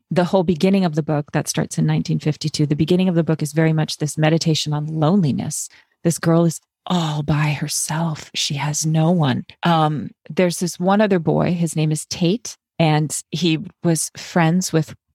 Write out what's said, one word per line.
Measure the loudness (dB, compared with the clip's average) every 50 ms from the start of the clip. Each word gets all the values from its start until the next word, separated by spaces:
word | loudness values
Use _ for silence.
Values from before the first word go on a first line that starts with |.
| _ -2
the | 0 0 2
whole | 2 2 2 2
beginning | 2 0 0 2 2 2 2 2
of | 0 0
the | -2
book | -2 -2 -2 -4 -4 -4
that | -4 -4 -4 -4
starts | -4 -4 -4 -4 -2 -2
in | 0
nineteen | 0 0 0 0 -2 -4 -2
fifty-two, | -2 -2 -4 -4 -4 -4 -2 -2 0
the | 0 0
beginning | 0 2 2 2 2 2 2
of | 2
the | 2 0
book | 0 0 -2
is | -4 -2
very | 0 2 2 2
much | 2 2 0 -2 -4
this | -6 -6 -4 -2
meditation | 0 2 4 2 2 2 0 0 0 -2 -2
on | -4 -4 -4
loneliness. | -4 -2 0 2 2 4 4 2 2 0 -2 -4 -6 -6 -8 -10 -12 -14 -20 _ _ _ _ -2
This | -2 -2 0
girl | 0 2 4 4 4
is | 2 0 -4 _ _ _ _ -6
all | -4 -2 -2 -2 -2 -4 -4
by | -2 0 0 0 0 0
herself. | -2 -2 -4 -6 -6 -6 -6 -4 -4 -4 -4 -4 -4 -8 -10 -10 -8
She | -6 -6 -4 -4
has | -4 -4 -4 -4 -2 -2
no | 0 2 2 4 4
one. | 2 2 2 0 0 -2 -4 -10 -10 _ 0
Um, | 2 2 4 2 2 0 -2 -6 -8 -12 _ -18 -6
there's | 0 0 2 2 0 -2
this | -4 -6 -4 -2
one | 0 2 4 4
other | 4 4 2 2
boy. | 2 2 2 2 2 0 0
His | 0 -2 -2 0
name | 0 0 0
is | 0 -2 -6
Tate, | -8 -4 -2 0 0 0 -2 -4 -10 -16 -16 _ _ _ 0
and | 2 2 2 2 0 -2 -4 -8 -8 _
he | -4 -2 0 0 0 0 -4 -8 -10 _
was | 0 0 0 0 -2 -6 -10
friends | -14 -10 -2 2 2 4 4 4 2 0 0
with | 0 0 0 -2 -6 -20 _ _